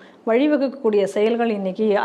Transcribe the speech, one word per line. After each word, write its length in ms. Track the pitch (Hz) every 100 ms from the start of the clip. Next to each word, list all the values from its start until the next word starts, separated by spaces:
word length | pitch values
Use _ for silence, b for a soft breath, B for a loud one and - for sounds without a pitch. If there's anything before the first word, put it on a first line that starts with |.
| B B -
வழிவகுக்கக்கூடிய 760 | 233 294 294 269 - 226 208
செயல்கள் 460 | 196 208 214 233 233
இன்னைக்கு 480 | 208 190 185 214 202